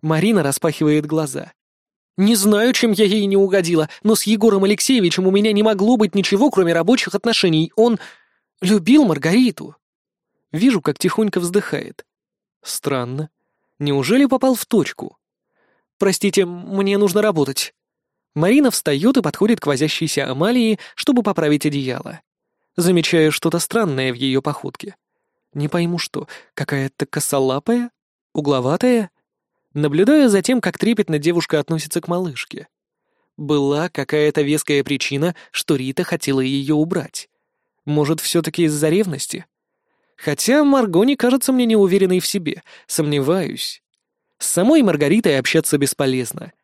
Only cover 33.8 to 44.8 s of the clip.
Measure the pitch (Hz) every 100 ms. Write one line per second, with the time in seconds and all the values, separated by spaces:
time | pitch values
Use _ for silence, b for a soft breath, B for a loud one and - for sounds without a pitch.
33.8 | 175 - 135 151 151 147 143 151 - 143
34.8 | 135 139 - 139 160 175 B - - 143
35.8 | 131 135 180 165 - 135 131 139 139 151
36.8 | 160 180 135 - - _ _ _ _ _
37.8 | - 147 147 156 - 175 165 160 165 151
38.8 | 156 175 208 147 - - - _ _ _
39.8 | _ _ _ _ - 143 - 277 294 277
40.8 | 226 170 240 285 247 254 - 262 240 220
41.8 | 196 190 185 185 - 202 156 - _ B
42.8 | B - 151 147 135 185 170 - - -
43.8 | _ _ _ _ _ _ - - 202 320